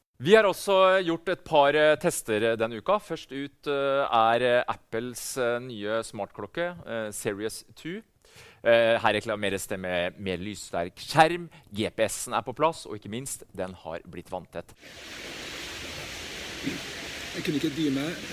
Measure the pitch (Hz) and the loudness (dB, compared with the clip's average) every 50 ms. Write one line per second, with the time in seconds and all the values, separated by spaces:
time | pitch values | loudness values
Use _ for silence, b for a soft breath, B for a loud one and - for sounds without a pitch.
0 | _ _ _ - 120 156 208 220 220 196 170 - - 202 196 190 190 185 190 190 | _ _ _ -4 4 8 8 8 8 6 2 0 0 2 6 6 8 8 6 6
1 | 190 165 165 165 - - 180 - - - 160 147 139 143 143 151 151 151 151 147 | 4 2 -2 -2 -2 -4 -4 -4 -2 2 6 6 6 6 6 6 6 6 6 4
2 | - 175 - - - - 110 104 113 113 113 107 113 113 117 110 - - 190 214 | 2 0 -2 -2 -2 0 0 2 2 2 2 2 0 -2 -4 -4 0 0 0 0
3 | - - 170 151 - - 131 135 139 143 - _ - 147 143 139 139 139 135 139 | 0 -6 -10 -10 -10 -10 -10 -10 -10 -10 -12 _ -4 -2 -2 0 0 0 2 0
4 | 139 - - 117 110 113 117 120 123 123 120 123 - - 113 - - _ - 113 | 2 2 4 6 6 6 6 4 4 4 4 4 2 0 -4 -8 -10 _ -6 -6
5 | 120 123 120 - - - - 135 123 117 120 120 123 131 120 107 101 104 110 113 | -6 -6 -8 -10 -10 -8 -4 -2 0 0 -2 -2 -4 -8 -8 -6 -4 -2 -2 -2
6 | 113 - - 110 98 - - - 104 101 - 170 170 175 175 170 - - 113 113 | -4 -6 -8 -8 -8 -8 -8 -12 -12 -10 -6 -6 -6 -6 -6 -10 -12 -8 -6 -6
7 | 110 107 107 - - 117 101 98 107 110 - - - - - - - 156 175 214 | -6 -6 -8 -6 -4 -4 -4 -2 -4 -6 -8 -10 -14 -18 -20 -16 -12 -12 -10 -12
8 | 226 _ _ _ B B B B B B B B - 117 117 117 117 113 117 110 | -12 _ _ _ B B B B B B B B 4 4 6 6 6 4 4 4
9 | 113 110 107 104 - 113 107 104 104 98 95 95 - - 104 92 92 90 90 87 | 4 2 2 2 0 -2 -4 -2 -2 -2 -2 -2 -4 -6 -8 -6 -4 -2 0 0
10 | 87 92 - - 101 95 92 85 92 104 101 - - - - 90 85 92 - - | 0 -2 -4 -6 -4 -4 -4 -4 -6 -8 -10 -12 -12 -6 -4 -4 -4 -4 -6 -12
11 | - - - 147 160 160 175 175 175 160 B B B - - 101 107 90 - - | -12 0 6 6 6 6 4 -2 -8 -12 B B B -10 -4 -2 -2 -2 0 0
12 | 110 104 - - - 123 117 107 - - 120 - 151 165 160 - - - - 104 | -2 -2 -2 -6 -6 -2 -2 -2 -2 -2 -2 0 0 0 0 -2 -8 -12 -12 -12
13 | - 104 101 120 139 135 - - - - - 95 92 92 92 - - 80 80 85 | -10 -10 -10 -10 -8 -10 -12 -12 -14 -14 -10 -8 -8 -8 -8 -12 -12 -10 -10 -10
14 | - 90 85 90 85 - 92 92 80 - - 85 87 - - B B B B - | -12 -14 -14 -16 -12 -10 -10 -10 -10 -10 -12 -12 -12 -12 -18 B B B B -18
15 | - - - - - - - - - - - - - - - - - - - - | -16 -16 -14 -14 -14 -14 -14 -12 -12 -12 -12 -12 -12 -12 -12 -12 -12 -12 -12 -12
16 | - - - - - - - - - - - - - - - - - - - - | -12 -12 -12 -12 -12 -12 -12 -12 -12 -12 -12 -8 -6 -6 -6 -6 -8 -10 -12 -12
17 | - - - - - - - 185 - - 151 139 - 156 139 147 160 143 135 135 | -12 -12 -12 -12 -12 -8 -8 -6 -4 -2 -2 0 -2 -2 -2 -2 -2 0 0 0
18 | 143 160 175 - - - | -2 -4 -6 -8 -8 -8